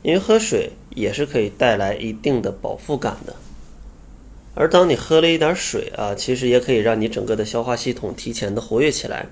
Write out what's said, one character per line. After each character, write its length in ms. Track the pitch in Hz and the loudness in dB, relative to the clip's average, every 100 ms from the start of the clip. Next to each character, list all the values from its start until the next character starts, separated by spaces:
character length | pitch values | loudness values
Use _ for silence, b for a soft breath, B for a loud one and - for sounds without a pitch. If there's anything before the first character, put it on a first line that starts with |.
因 120 | 135 | 2
为 60 | 175 | 0
喝 200 | 190 220 | 4 4
水 320 | 220 107 - - - | 4 0 -2 -10 -14
也 160 | - 101 | -4 -2
是 140 | 101 | -2
可 140 | 143 127 | -2 0
以 100 | 104 | -2
带 260 | - 127 104 | 2 2 2
来 180 | 98 | 0
一 180 | 104 113 | -2 -6
定 280 | 110 147 127 | -4 0 0
的 100 | 104 | -2
饱 240 | 98 - | -6 -8
腹 220 | 104 - 139 | -8 -4 -4
感 200 | 113 95 | -4 -6
的。 100 | - - - - - - - - - - - - - | -14 -16 -16 -18 -18 -18 -20 -20 -20 -20 -20 -20 -14
而 140 | - 156 | 0 4
当 180 | 180 180 | 6 6
你 60 | |
喝 240 | 123 - 160 | 2 4 4
了 80 | 165 | 4
一 100 | 165 | 4
点 180 | 156 | 2
水 360 | 180 - 110 - - | 0 -4 -4 -6 -6
啊， 160 | 104 | -6
其 220 | 101 - | -4 -2
实 120 | 127 123 | 0 4
也 120 | 123 | 4
可 120 | 123 | 4
以 60 | 120 | 2
让 220 | 107 113 | 4 2
你 80 | 110 | 0
整 160 | 107 | -2
个 100 | 95 | -2
的 80 | 110 | -2
消 200 | 107 120 | -2 -2
化 120 | 120 | -2
系 180 | 120 131 | -2 -4
统 200 | 120 101 | -4 -6
提 160 | - 113 | -8 -8
前 220 | 113 101 | -6 -4
的 80 | 104 | -4
活 200 | - 110 | 0 2
跃 100 | 151 | 2
起 160 | - - | 0 -6
来 200 | - - | -8 -10